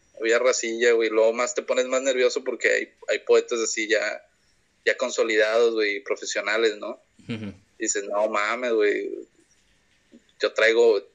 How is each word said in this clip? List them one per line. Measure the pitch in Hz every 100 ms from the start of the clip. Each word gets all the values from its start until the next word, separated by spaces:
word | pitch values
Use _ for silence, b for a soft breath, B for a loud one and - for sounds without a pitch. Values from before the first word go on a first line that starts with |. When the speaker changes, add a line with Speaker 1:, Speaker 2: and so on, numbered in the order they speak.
| _ -
Speaker 1:
había | 113 120
racilla, | 127 120 117 113 120
güey, | 113 113
luego | 110 113
más | 117 123
te | -
pones | 120 127 127
más | 131
nervioso | 135 127 123 135
porque | 127 120 110
hay, | 113 - _ -
hay | 107
poetas | - 117 113 120
así | 107 - 107
ya, | 107 104 - - _ _ _ _ _ -
ya | -
consolidados, | 123 123 117 107 107 113 117
güey, | 113 104 101
profesionales, | - 104 104 107 104 110 113 107
¿no? | 104 123 _ _ -
Speaker 2:
Ujú. | 113 104 90 _ _
Speaker 1:
Dices, | 110 104
"No | 101 101 110
mames, | 107 104 120 127
güey, | 113 104 101 98 - - _ _ _ _ _ _ _ _ - _ _
yo | 104
traigo", | - 110 113 117 101 -